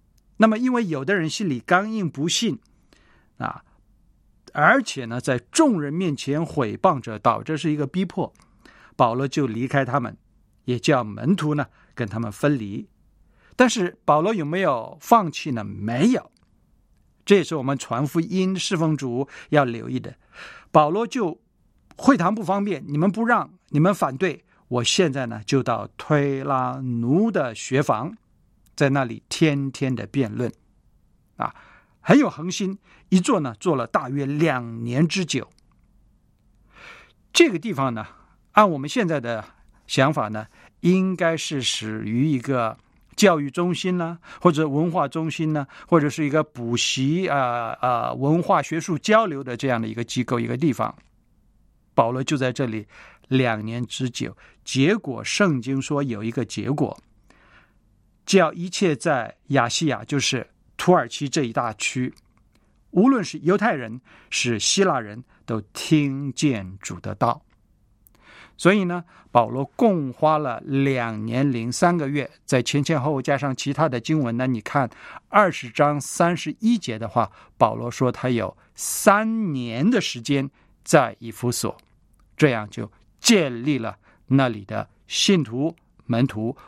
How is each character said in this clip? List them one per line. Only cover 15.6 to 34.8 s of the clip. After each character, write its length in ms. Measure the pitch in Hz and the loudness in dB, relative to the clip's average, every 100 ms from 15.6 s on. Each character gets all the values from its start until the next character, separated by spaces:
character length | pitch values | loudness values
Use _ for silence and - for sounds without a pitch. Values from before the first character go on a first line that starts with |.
没 460 | 104 98 104 120 208 | -6 -8 -4 2 2
有。 200 | 262 - _ _ _ _ _ _ _ _ _ | 2 -4 _ _ _ _ _ _ _ _ _
这 120 | - 202 | 2 4
也 60 | |
是 140 | 156 160 | 4 -2
我 60 | |
们 140 | 131 139 | -2 -4
传 300 | - 117 143 | -4 -4 -2
福 140 | 170 | -2
音 360 | 165 185 185 185 | -2 0 0 -2
侍 200 | - 175 | -2 0
奉 200 | 160 151 | 0 0
主 320 | 131 120 139 - - | -2 -4 -6 -10 0
要 160 | 147 | 2
留 240 | 127 117 117 | 2 -4 -6
意 100 | 127 | -8
的。 180 | - - _ - - - _ | -8 -14 _ -20 -20 -20 _
保 200 | 156 151 | 4 4
罗 140 | 196 | 2
就 360 | 233 262 180 - _ _ _ _ _ - | -2 -2 -4 -4 _ _ _ _ _ 0
会 200 | - 269 | 4 4
堂 160 | 175 | 2
不 120 | 220 | 0
方 200 | 180 202 | -2 -2
便， 200 | 202 151 135 | -2 -6 -4
你 100 | 147 | 0
们 140 | 190 | 2
不 140 | 202 | 2
让， 260 | 233 226 139 - _ | 2 2 0 -12 _
你 100 | 147 | 2
们 120 | 175 | 2
反 240 | 208 151 131 | 2 -2 -2
对， 280 | 185 135 _ _ _ | -4 -4 _ _ _
我 160 | 123 | -2
现 280 | 117 - 175 | 0 2 2
在 140 | 135 123 | 0 -6
呢， 160 | 110 104 | -8 -2
就 160 | 139 | 0
到 260 | 127 113 104 - | 0 -4 -6 -12
推 480 | - 151 143 135 | 0 0 2 -2
拉 280 | 139 131 127 131 | -2 -2 -2 -4
奴 480 | 127 120 117 160 226 | -4 -2 2 2 2
的 240 | 185 131 | 0 -4
学 280 | 110 - 131 | -6 -2 0
房， 340 | 151 110 147 226 _ _ _ _ _ - | 0 -2 -4 -12 _ _ _ _ _ 0
在 140 | 143 | 2
那 140 | 139 | 2
里 180 | 123 110 - | -2 -6 -10
天 440 | - 165 139 139 | 2 2 2 -2
天 220 | - 131 | -4 -4
的 120 | 120 104 | -4 -4
辩 260 | 139 113 | -4 -2
论。 180 | 110 120 - _ _ _ _ _ _ _ - | -4 -6 -8 _ _ _ _ _ _ _ -8
啊， 180 | 58 - - - _ _ | -8 -8 -20 -20 _ _
很 180 | - 247 | 4 4
有 100 | 226 | 4
恒 220 | 143 175 | -2 -8
心， 280 | - 190 196 _ _ _ | -6 -6 -8 _ _ _
一 120 | 185 | 2
坐 200 | 180 214 | 4 0
呢， 140 | 135 110 | 0 -4
坐 160 | 185 | -2
了 120 | 139 113 | -2 0
大 240 | 185 135 | -2 -2
约 160 | 143 139 | -4 -4
两 580 | 147 160 127 117 113 | 0 0 0 -6 -8